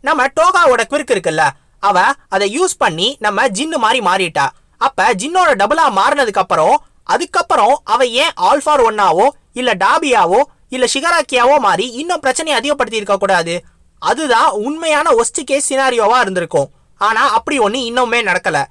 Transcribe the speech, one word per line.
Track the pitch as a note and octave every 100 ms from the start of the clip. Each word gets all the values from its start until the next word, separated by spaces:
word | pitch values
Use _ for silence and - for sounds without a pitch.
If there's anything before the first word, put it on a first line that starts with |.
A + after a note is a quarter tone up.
நம்ம | C4+ D#4 C4
டோகாவோட | - F4 F#4 E4 A#3+ A3
குவிர்க் | D4 C#4+ G#3
இருக்குல்ல, | F3 D#3 D3 - _ _
அவ | G3 F3+ G#3 C4+ _
அதை | G3 G3+
யூஸ் | B3 F#4 -
பண்ணி | B3+ D#3+ G#3 C#4+
நம்ம | G#3+ G3+ B3+
ஜின்னு | G3 D#4 D#4+
மாதிரி | A3 C4 C4
மாறிட்டா. | G3 F3+ D3+ C3+ - _ _
அப்ப | B3 - F#3+
ஜின்னோட | G3 C4+ F4+ E4+ A3
டபுளா | G3+ D#4 D4+
மாறினதுக்கு | G3 A#3 D4 A#3+ G3
அப்புறம், | F#3 E3 E3 D4 - _
அதுக்கப்புறம் | - A#3 F4 F4 - D#4 G#3 -
அவ | - A#3 B3+
ஏன் | A#3 D#4 -
ஆல்ஃபா | F#3 C#4+ D4+ D4
ஒன்னாவோ | A3+ G#3+ F#3+ D#3+ B3+ - _
இல்ல | A#3+ B3
டாபியாவோ | F#3+ F#3+ D#4 D#4 A3+ E3+ G#3 C#4+ _ _
இல்ல | B3+ A#3+
ஷிகராக்கியாவோ | C4+ E4 E4+ C#4+ B3 A#3+ D4
மாறி | G#3+ F3 B3
இன்னும் | A#3 E4+ E4+
பிரச்சனையை | C4+ B3+ D#4+ B3+
அதிகப்படுத்தி | C4+ C#4+ B3 A3+
இருக்க | G3+ G3
கூடாது? | G3 F3+ E3 F3 - _ _ _
அதுதான் | D#3+ A#3+ D4+ A3+ D4+
உண்மையான | G#3 A3+ D#4 E4 D4+ E4
ஒஸ்ட் | A4 A#4 - C4+
கேஸ் | C#4+ -
சினாரியோவா | C4+ C4+ A#3+ G#3+ B3
இருந்திருக்கும். | G3 F#3 E3 D#3 C#3 _ _ _
ஆனா | G3+ A3+ C4+
அப்படி | D4+ - C#4+
ஒண்ணு | G#3 B3+
இன்னுமே | A#3 A#3+ A#3+ A#3
நடக்கல. | G#3+ F3+ - D3+ C3+